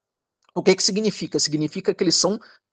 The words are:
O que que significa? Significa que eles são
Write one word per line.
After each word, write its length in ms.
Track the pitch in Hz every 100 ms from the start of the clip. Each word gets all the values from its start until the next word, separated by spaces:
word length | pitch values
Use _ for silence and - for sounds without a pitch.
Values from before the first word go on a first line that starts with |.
| _ _ _ _ _ -
O 80 |
que 100 | 185
que 80 | 190
significa? 560 | - 196 220 - 160 147
Significa 560 | - 151 151 190 185
que 100 | 180
eles 120 | 185 -
são 240 | 180 208 - - _